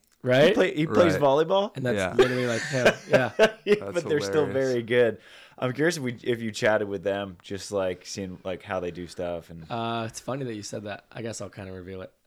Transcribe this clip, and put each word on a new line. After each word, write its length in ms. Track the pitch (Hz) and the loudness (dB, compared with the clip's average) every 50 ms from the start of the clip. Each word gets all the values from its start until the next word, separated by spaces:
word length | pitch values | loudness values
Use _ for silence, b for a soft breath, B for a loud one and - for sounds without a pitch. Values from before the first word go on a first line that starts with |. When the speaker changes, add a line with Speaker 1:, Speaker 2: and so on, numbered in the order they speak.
| _ _ _ _ - | _ _ _ _ 0
Speaker 1:
Right? 260 | 123 123 131 147 175 | 2 6 6 6 6
Speaker 2:
He 60 | 214 | 6
play-, 200 | - 185 175 - | 4 2 2 2
he 120 | 143 156 | 0 -2
plays 260 | 160 151 - 175 170 143 | 2 4 6 6 6 4
Speaker 3:
Right. 80 | - 143 | 4 4
Speaker 2:
volleyball?" 540 | 139 135 151 165 165 190 196 202 - - | 4 4 4 4 2 2 0 0 0 -4
Speaker 1:
And 80 | - 131 | -4 -2
that's 140 | 123 113 101 | -2 0 0
Speaker 3:
Yeah. 160 | 95 90 - | 0 2 4
Speaker 1:
literally, 320 | - 127 127 127 127 127 | 4 4 4 4 0 -2
like, 160 | 123 117 113 - | -2 -2 -4 -4
him. 240 | - 139 127 123 120 113 - | -2 -2 2 2 2 2 0
Speaker 2:
<laughs> 80 | - - | 0 2
Speaker 1:
Yeah. 220 | - - 127 120 - - 214 220 - - _ | 2 2 2 0 2 4 4 4 2 -2 _
Speaker 2:
Yeah, 100 | 196 208 208 | 0 2 2
Speaker 3:
That's 120 | 202 202 180 | 0 -2 -4
Speaker 2:
but 160 | 175 160 208 | -4 -2 0
they're 120 | 156 147 | 0 0
still 260 | - - - 156 147 | 0 0 0 0 0
Speaker 3:
hilarious. 240 | 98 101 135 135 131 | 0 0 0 0 0
Speaker 2:
very 120 | 127 120 117 | 0 0 0
good. 360 | 107 120 123 123 113 104 - b b b b b b b b | 2 4 4 4 4 2 -2 b b b b b b b b
I'm 140 | 131 127 120 | -4 -4 -2
curious 240 | 123 147 170 165 160 | 0 0 0 0 0
if 40 | 131 | -4
we, 120 | 123 117 107 - | -6 -6 -4 -4
if 180 | 127 123 117 117 | -2 -2 -2 -4
you 80 | 110 | -6
chatted 380 | 104 - 123 113 107 107 107 101 | -4 0 2 2 4 2 2 -2
with 140 | 98 98 85 | -4 -4 -2
them, 320 | 101 98 101 101 98 90 85 _ | -2 -2 -2 -4 -6 -10 -14 _
just, 280 | - 101 95 - - 104 | -12 -10 -10 -8 -4 -2
like, 320 | 98 95 92 90 87 - | -2 0 0 -2 -4 -8
seeing, 320 | - - 107 98 92 90 87 - | -12 -10 -8 -8 -10 -10 -10 -10
like, 200 | 95 92 85 - | -10 -10 -10 -8
how 180 | - 101 92 | -6 -4 -4
they 100 | 90 90 | -4 -4
do 160 | 82 87 87 | -6 -8 -10
stuff 440 | 80 - - 90 87 87 85 82 - | -12 -8 -8 -6 -6 -6 -8 -10 -12
and 140 | 85 82 80 80 | -16 -18 -12 -10
Speaker 1:
Uh, 340 | 120 117 117 117 117 117 113 113 | -8 -6 -6 -6 -6 -6 -6 -8
it's 100 | - - | -10 -12
funny 260 | - - 123 139 139 | -10 -8 -8 -6 -6
that 100 | 123 113 | -8 -8
you 80 | 104 101 | -10 -10
said 220 | - - 113 101 | -10 -12 -10 -10
that. 200 | 104 98 92 - _ - | -10 -12 -12 -14 _ -14
I 100 | 117 113 | -12 -10
guess 180 | 113 107 - | -10 -10 -10
I'll 80 | 104 92 | -12 -14
kinda 200 | - 107 98 95 92 | -12 -14 -14 -12 -12
reveal 300 | 92 90 90 95 92 95 | -12 -12 -12 -12 -12 -14
it. 80 | - _ _ _ | -16 _ _ _